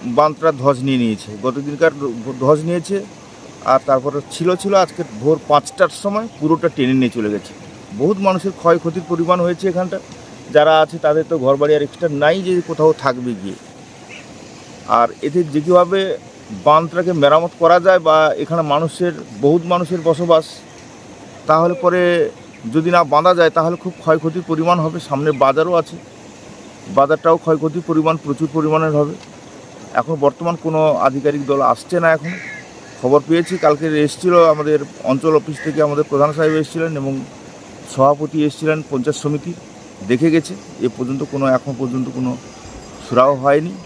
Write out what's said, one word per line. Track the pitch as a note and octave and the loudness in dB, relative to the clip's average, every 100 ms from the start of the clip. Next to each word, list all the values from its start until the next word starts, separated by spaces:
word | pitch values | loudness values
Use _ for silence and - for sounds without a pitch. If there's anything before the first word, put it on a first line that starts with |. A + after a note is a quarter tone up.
| C3 A#2+ | -2 0
বাঁধটা | D3+ D3+ D#3+ C#3+ | 0 0 -2 0
ধস | C3+ C3 C3+ | -2 0 -2
নিয়ে | C3 | 0
নিয়েছে, | A#2 G#2 - G#2 | 0 -4 -8 -6
গত | B2 B2+ C#3+ | -6 -4 -8
দিনকার | D3 E3 C#3+ C#3 A#2 A2+ B2+ | 0 0 0 -8 -8 -10 -4
ধস | C3 D3+ D#3+ | 0 2 0
নিয়েছে। | F3 E3+ G3 G3+ - - - - - - | -4 -4 -8 -8 -18 -20 -20 -20 -10 0
আর | C3 - | 0 2
তারপরে | C3 C3+ C#3+ C#3 | 0 0 -8 -10
ছিল, | - E3 F3+ | -4 -2 -2
ছিল | G3+ G3 | 0 2
আজকে | F3 - D3+ G#2+ | 2 -4 -10 -4
ভোর | C3 D#3 - | 0 0 2
পাঁচটার | D3 - - F3 - | 0 0 -2 -2 0
সময় | G3+ G3+ A3+ - | -6 -4 -6 -6
পুরোটা | D3+ D#3+ E3 D3+ | -2 0 0 0
টেনে | B2+ C3 | 0 2
নিয়ে | B2+ A#2+ | 0 -2
চলে | G#2+ | -4
গেছে। | G#2 - - - - - G2+ | -4 -8 -20 -20 -20 -16 -2
বহুত | D3+ G3 G3 | -2 0 0
মানুষের | F#3 F#3+ F3+ | 0 -4 -2
ক্ষয়ক্ষতির | E3+ E3+ E3 E3 E3 | 2 2 0 -6 -6
পরিমাণ | E3+ E3 F3+ | -4 0 0
হয়েছে | F3 E3+ F#3+ | 0 -2 -2
এখানটা, | F3 F#3 F#3+ - - - - - | -2 -4 -8 -12 -20 -20 -20 0
যারা | C#3 D3+ D#3 | 4 6 4
আছে | D#3 E3 D#3 | 2 0 0
তাদের | D#3 D3+ | 0 0
তো | D#3+ | -2
ঘরবাড়ি | B2+ C#3 D3 D3+ | 0 2 2 2
আর | C#3+ | 0
এক্সট্রা | - E3+ C#3+ | -4 -4 0
নাই | D3 F#3 F3+ | 0 0 0
যে | F3+ E3+ | -2 -2
কোথাও | D#3+ D#3 D#3 | 2 2 2
থাকবে | C3+ B2 B2 G#2+ | -2 -2 -6 -8
গিয়ে। | F#2+ - - - - - - - - - - - - - - A2+ | -10 -12 -16 -20 -20 -20 -20 -20 -20 -20 -20 -20 -20 -20 0 2
আর | A#2+ - D3 | 2 -2 -4
এতে | E3 D#3+ | -2 -2
যে | C#3+ D#3 | -4 2
কীভাবে | F3+ F3 G3 F#3+ - - - - G2+ F#2 | 2 4 0 -2 -6 -10 -20 -16 -4 2
বাঁধটাকে | D3+ E3 E3+ E3+ | 2 2 -4 -2
মেরামত | E3+ C#3+ D#3 E3+ - | 2 4 4 2 0
করা | E3 F3 | 4 4
যায় | F3+ F#3 D#3+ | 4 2 4
বা | D#3 D#3 - | 4 2 0
এখানে | C#3+ E3 D3+ | -4 -2 0
মানুষের, | C#3+ E3 - F3 D3+ - G#2+ | 0 -2 -2 -4 -4 -14 -2
বহুত | C#3 E3+ E3 | 2 2 0
মানুষের | F3+ E3 F3 D#3+ | -2 -2 -2 0
বসবাস, | D#3 F3 D#3+ D#3 - - - - - - - - - - | 0 4 2 2 -16 -20 -20 -20 -20 -20 -20 -20 -14 0
তাহলে | D#3 F3 F3 | 2 2 2
পরে | F3 F3+ F3 F3 D3+ - - - A2+ | 0 2 2 2 0 -4 -20 -14 -4
যদি | C#3+ D#3+ F3 | -2 2 2
না | D#3 | 4
বাঁধা | D3 E3+ F3 | 2 2 2
যায় | E3 E3 | 2 2
তাহলে | D#3+ F3 | -2 -4
খুব | F3+ E3+ | -8 -8
ক্ষয়ক্ষতির | - D#3+ D#3+ D#3+ E3 | 0 0 0 -6 -4
পরিমাণ | D#3+ E3 F3 | -2 0 0
হবে। | D#3 E3 | 0 -6
সামনে | - C#3 D3+ C#3 | -6 -2 -2 2
বাজারও | C3+ C3+ D#3+ E3+ | 2 2 2 0
আছে, | D#3+ - - - - - - - - - - G2+ | -2 -12 -20 -20 -20 -20 -20 -20 -20 -20 -4 0
বাজারটাও | C#3 D#3 E3+ E3 | 2 2 2 2
ক্ষয়ক্ষতির | D#3+ D#3+ D#3 D#3 E3 | 2 0 -2 -4 -2
পরিমাণ | D#3+ D#3 D#3+ | 0 0 -2
প্রচুর | D3 C3+ D#3 | -4 -4 -2
পরিমাণের | D#3 D#3 D#3 D#3+ D3 | -2 0 0 0 0
হবে। | D3 F3+ - - - - - - - - | 0 -4 -16 -20 -20 -20 -20 -20 -6 -4
এখন | B2 D#3+ C#3+ | -4 0 0
বর্তমান | C3+ E3+ E3+ D#3+ | 0 -6 -4 -2
কোনো | D#3+ D#3 B2+ A#2+ | 0 2 2 0
আধিকারিক | C3+ C#3+ C#3+ C3+ | 0 -2 -2 -2
দল | C#3 B2+ | 0 2
আসছে | A#2+ - F3 | 0 -2 0
না। | E3 D#3+ | 2 0
এখন | D#3 F#3 - - - - - - | -4 -10 -12 -16 -18 -20 -20 -6
খবর | B2+ C#3+ C#3 | 2 2 4
পেয়েছি, | E3 E3+ F3+ | 0 0 0
কালকে | D#3 D3 D#3+ D3+ D3 | 2 2 0 0 0
এসেছিল | - F3+ F3 E3 | 0 2 6 6
আমাদের | D3+ D3+ D3+ C#3+ - | 4 2 0 -2 -8
অঞ্চল | - C3+ D#3+ D#3 | -2 0 2 2
অফিস | D#3 D3 D#3 | 0 -8 -6
থেকে, | D3 D3+ | 0 0
আমাদের | D3 D3+ | 0 0
প্রধান | C#3+ D3 D3 | 2 0 2
সাহেব | D#3 D#3 | 0 0
এসেছিলেন | D3 E3 E3 D3 | -2 -4 -4 -4
এবং | C3+ C3+ B2+ - - - - - - | -6 -6 -10 -18 -20 -20 -20 -20 -12
সভাপতি | - C3+ D3 D3+ D#3 | 2 2 2 -2 0
এসেছিলেন | D3+ - D#3 D#3 D3 | -2 0 -2 -2 -2
পঞ্চায়েত | C#3 B2 C#3+ | -4 -2 -2
সমিতি, | D3 D3 F3 E3+ - - - - G2+ | -4 -4 -6 -12 -16 -20 -20 -16 -2
দেখে | A#2+ E3 | 0 2
গেছে। | D#3+ D#3 G3 - - B2 | 2 -2 -14 -16 -6 -6
এ | A2 | -4
পর্যন্ত | B2+ C3+ D3 | -6 -6 -6
কোনো, | C#3 C3+ B2+ | -2 0 0
এখন | C#3+ B2+ | -2 -8
পর্যন্ত | C3 C3 B2 B2+ | -6 -4 -6 -4
কোনো | B2+ B2+ - - - - - - | -6 -6 -12 -20 -18 -18 -20 -18
সুরাহ | - A#2+ C3 C#3 | -2 2 4 2
হয়নি। | C#3 D3 E3+ F#3+ | 2 2 0 -10